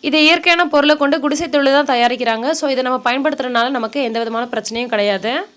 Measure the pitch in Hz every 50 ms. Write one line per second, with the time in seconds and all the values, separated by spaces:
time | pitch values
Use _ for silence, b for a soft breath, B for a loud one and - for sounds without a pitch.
0 | - 311 254 311 302 311 330 339 330 359 339 339 349 302 311 294 285 294 302 302
1 | 285 277 285 320 262 294 285 302 339 285 254 294 277 269 269 285 294 285 269 240
2 | 240 240 240 240 247 233 226 226 233 269 320 320 - 285 269 254 262 254 254 254
3 | 247 247 247 269 277 311 294 - 262 254 247 233 233 254 277 254 226 220 - 285
4 | 277 233 226 233 233 226 226 226 240 240 240 226 214 - 220 226 247 240 233 214
5 | 202 202 202 190 185 220 - 320 392 - _